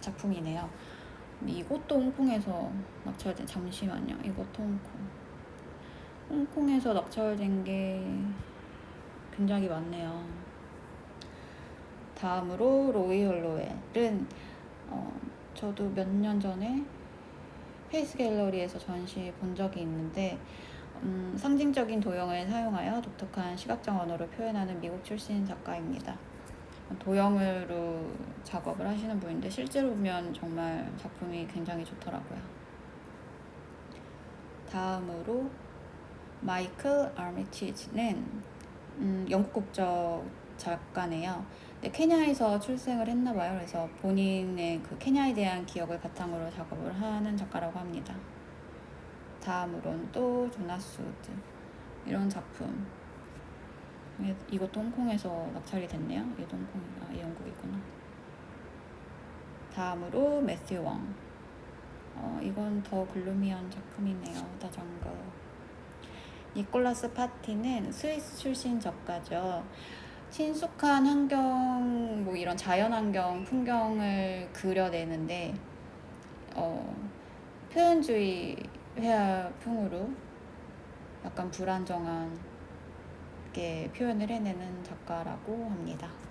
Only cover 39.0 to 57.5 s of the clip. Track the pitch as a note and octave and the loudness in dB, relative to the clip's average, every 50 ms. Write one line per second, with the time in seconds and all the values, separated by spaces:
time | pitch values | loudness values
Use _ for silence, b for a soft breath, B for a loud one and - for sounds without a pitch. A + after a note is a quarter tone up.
39 | A3+ G3 F#3+ F#3+ F#3 - G3 F#3+ G3+ - - A3 G3 - - G3 F#3+ F3+ F3 F3 | 2 2 2 2 4 4 6 6 6 4 2 0 -2 0 0 2 2 4 4 4
40 | E3+ E3+ E3 E3+ - - - - - - - - - F3 E3+ E3+ - - - G#3 | 4 2 0 -2 -4 -6 -10 -12 -14 -14 -12 -6 -4 -2 -2 -2 -4 -4 -2 0
41 | F3+ E3+ E3 D#3+ E3+ F#3 F#3 F3+ G3+ B B B B B B B - - - - | 0 0 0 0 0 0 -2 -2 -4 B B B B B B B -6 -2 4 6
42 | D#4+ E4 E4+ D#4+ D#4 D4 C#4 - A#3 G#3+ G3+ G3+ G3+ - B3+ B3+ - C4 B3 A#3 | 8 10 10 10 8 8 6 6 6 6 6 4 2 0 -2 0 0 0 2 2
43 | A3+ A3 A#3+ B3 B3 B3 A3+ F#3+ E3+ F3 F#3+ F#3 E3+ - - E3+ E3 D#3+ - - | 2 4 4 4 4 4 4 2 2 2 0 0 -2 -2 -2 -2 -2 -2 -2 0
44 | - F#3+ G3 G3 G3 F#3+ F#3+ F#3+ F#3 F#3 F#3 F3 E3+ - - D#4+ - - - - | 4 6 6 8 8 6 6 4 2 0 0 2 2 2 2 0 -2 -4 -8 0
45 | - C4+ C4+ C#4 C#4 C4+ A#3 G#3 G3+ F#3 F3+ F3+ F3+ - - F3 E3+ E3 E3+ E3+ | 4 6 6 8 8 6 6 4 4 4 2 2 -2 -4 -2 -2 -2 0 -2 -2
46 | - E3 - - F3+ F3 E3+ E3 E3 E3+ F#3+ F#3 E3 - - D#3+ E3 E3+ F#3 G3 | -4 -6 -4 -4 -2 -2 -2 -2 -2 -4 -4 -6 -6 -6 -6 -4 -4 -2 -2 0
47 | G#3+ A3 G#3+ G#3 G#3 G#3+ G#3 G3 G3 F#3+ - E3+ E3+ E3 E3+ F3+ F3+ F3 E3+ - | 0 2 2 2 2 2 2 0 0 0 -2 -2 0 -2 -2 -4 -4 -4 -4 -4
48 | - - F#3+ F#3+ - - - - - - - - - - - - - - - - | -6 -6 -8 -8 -10 -12 -12 -14 -14 -14 -14 -14 -14 -14 -14 -14 -14 -14 -14 -14
49 | - - - - - - - - - F#3+ F3+ F3+ F3 F3 E3+ E3+ - E3 E3 E3 | -14 -14 -14 -14 -14 -14 -14 -8 -4 -2 0 0 0 0 -2 -2 -2 -2 -2 -2
50 | E3+ - - - B3 B3 B3 B3 B3 B3 A#3+ A3+ F3+ E3+ F3+ F#3 G3+ - - - | -4 -2 0 2 2 4 4 4 2 0 0 -4 -4 -2 -4 -4 -4 -6 -8 -8
51 | - - - - - - - G3 - - - - - - - - - - - - | -8 -8 -8 -8 -10 -10 -8 -10 -10 -10 -14 -14 -14 -14 -14 -14 -14 -14 -14 -10
52 | - - F#3+ G3 G3 G3 G3 - - - - - - - - - G3 - - - | -4 -2 0 2 2 2 0 -2 -6 -8 -8 -6 -4 -4 -4 -4 -6 -6 -8 -12
53 | - - - - - - - - - - - - - - - - - - - - | -14 -14 -14 -14 -14 -14 -14 -14 -14 -14 -14 -14 -14 -14 -14 -14 -16 -16 -16 -14
54 | - - - - G3 G3 F#3+ - - - G3 F#3+ F#3+ G3 - G#3+ A3 A#3 A#3+ B3+ | -14 -12 -6 -4 -2 -2 -2 -4 -4 -2 0 0 0 0 0 0 -2 0 0 2
55 | A#3+ A#3 G#3+ G3+ - F3+ E3+ E3 E3 E3 E3 E3+ - - - F#3+ F3+ E3+ E3+ D#3+ | 2 4 2 2 2 -2 -2 -2 -2 -4 -4 -6 -6 -2 -2 -2 -2 -2 -2 -2
56 | D#3 D#3 E3+ - A3+ B3 A3+ - E3+ - F#3 F3+ F#3 G3 - F#3+ E3+ F3 - - | -2 0 0 0 -2 -2 -4 -4 -6 -6 -6 -6 -6 -6 -6 -6 -8 -8 -8 -10
57 | F3+ F3 E3+ E3+ E3+ E3 E3 - F#3 F#3 | -8 -6 -6 -6 -6 -6 -6 -6 -8 -8